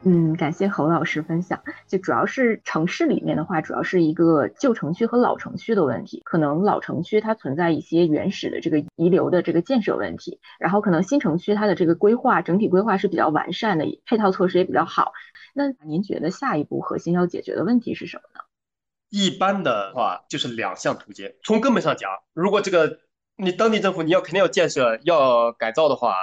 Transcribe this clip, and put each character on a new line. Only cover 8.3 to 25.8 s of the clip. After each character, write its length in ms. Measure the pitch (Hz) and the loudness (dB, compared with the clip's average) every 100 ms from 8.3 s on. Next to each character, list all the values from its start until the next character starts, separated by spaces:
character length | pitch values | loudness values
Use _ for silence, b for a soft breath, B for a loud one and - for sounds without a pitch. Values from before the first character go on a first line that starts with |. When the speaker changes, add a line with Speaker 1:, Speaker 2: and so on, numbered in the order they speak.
Speaker 1:
始 180 | 196 - | -4 -6
的 120 | - | -4
这 80 | - | -2
个 160 | 156 170 - | -2 -2 0
遗 140 | 165 | 2
留 200 | 175 139 | 4 2
的 120 | 175 | 0
这 100 | 165 | 2
个 100 | 165 | -2
建 200 | 175 262 | 0 0
设 160 | 202 - | 0 -2
问 180 | 98 85 | -4 -8
题， 240 | - - B B | -12 -16 B B
然 120 | 160 | -2
后 80 | 196 | 0
可 120 | 208 | 2
能 120 | 165 | 0
新 160 | 190 285 | 2 0
城 180 | 220 160 | 0 -2
区 180 | - 208 | -2 0
它 120 | 208 | 0
的 80 | 170 | 2
这 100 | 170 | 2
个 80 | |
规 220 | 165 208 240 | 4 4 4
划， 260 | 262 190 | 2 0
整 160 | 175 180 | 2 0
体 120 | 214 | 2
规 120 | 185 | 2
划 160 | 220 196 | 2 0
是 120 | 202 | 0
比 80 | 180 | 0
较 100 | 123 | 0
完 240 | 151 - | 0 -4
善 260 | 185 226 170 | -4 -2 -2
的， 80 | 147 - - | -2 -6 -4
配 120 | 220 | 0
套 140 | 208 | 2
措 160 | 190 185 | 2 2
施 120 | 175 | 2
也 40 | |
比 80 | - | 0
较 140 | 127 160 | 0 -2
好。 260 | - - B B B B | -2 -2 B B B B
那 200 | - 285 262 156 | -4 -4 -4 -6
您 160 | 151 | -4
觉 180 | 196 - | -2 -2
得 100 | 156 | -4
下 240 | 185 269 180 | -4 -4 -2
一 80 | |
步 160 | 143 139 | -2 -6
核 180 | - - | -6 -6
心 160 | - | 0
要 140 | 175 180 | 0 0
解 140 | - | -2
决 120 | - - | -6 -4
的 100 | 160 | 2
问 160 | 240 | 0
题 120 | - | 0
是 120 | - 175 | -8 -10
什 80 | - | -14
么 60 | _ | _
呢？ 60 | - - _ _ _ _ _ _ | -20 -20 _ _ _ _ _ _
Speaker 2:
一 200 | 202 196 | -2 -2
般 320 | 156 190 202 | 0 -2 0
的 300 | 160 110 98 | 0 -2 -4
话， 300 | 123 107 90 _ | -2 -2 -4 _
就 100 | 151 | -8
是 80 | 143 | -6
两 260 | 113 104 92 | -6 -8 -4
项 200 | 151 123 | -4 -6
途 140 | - | -10
径。 220 | 101 98 - | -16 -16 -16
从 160 | - 220 | -2 0
根 140 | 247 | 2
本 100 | 214 | 2
上 140 | 160 131 | 0 -2
讲， 120 | 98 92 _ | -6 -10 _
如 160 | - 190 | -2 0
果 120 | 202 | 2
这 100 | 190 | 2
个 280 | 180 151 156 _ _ _ _ | 2 2 -2 _ _ _ _
你 160 | 185 | -4
当 220 | 170 226 | 0 2
地 80 | 214 | 2
政 120 | 190 | 0
府 100 | 180 | -2
你 80 | 160 | 2
要 100 | 180 | 0
肯 100 | - | 2
定 80 | 180 | 0
要 80 | 180 | 2
建 220 | - 160 | 2 0
设、 280 | 147 123 113 | 2 0 0
要 480 | 156 165 135 120 117 | 2 4 4 4 2
改 220 | 117 113 | 0 -4
造 160 | 113 | 2